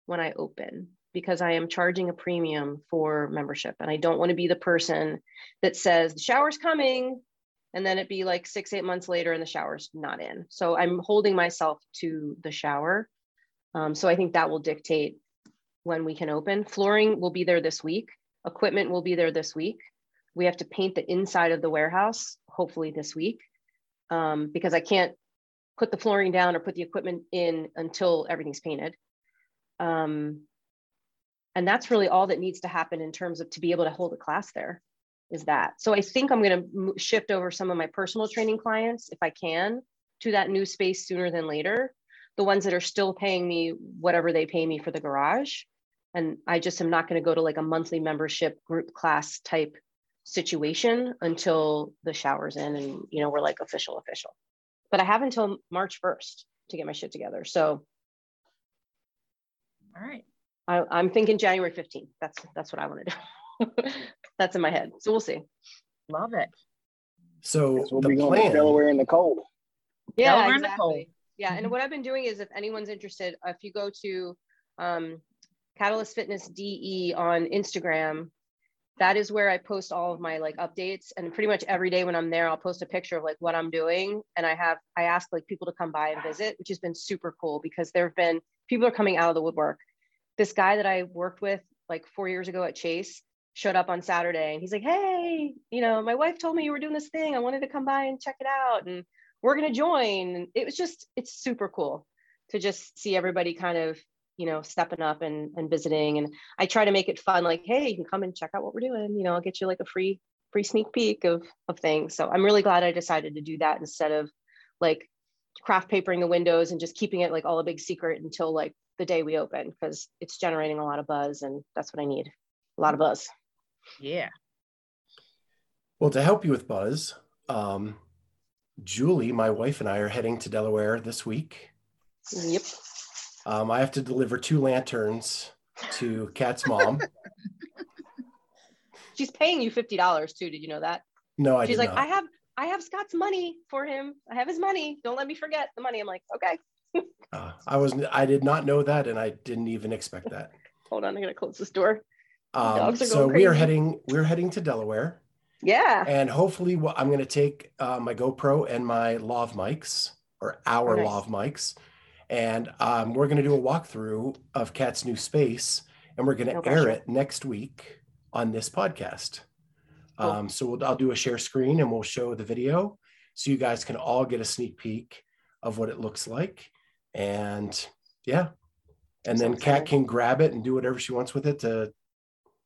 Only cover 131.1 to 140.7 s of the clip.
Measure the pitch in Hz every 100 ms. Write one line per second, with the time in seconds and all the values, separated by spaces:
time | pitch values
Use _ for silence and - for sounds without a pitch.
131.1 | 113 113 143 160 - - _ _ _ _
132.1 | _ - 180 165 175 - - - - -
133.1 | - - - - 107 110 120 135 - 123
134.1 | 127 117 123 - 156 135 127 127 120 107
135.1 | 113 - - - - _ - - - 120
136.1 | 110 107 - 123 117 135 107 101 143 -
137.1 | - - - 202 - - - 339 - -
138.1 | - 247 _ _ _ _ _ _ - -
139.1 | - 269 - 311 339 226 233 233 190 180
140.1 | 160 156 - 175 151 160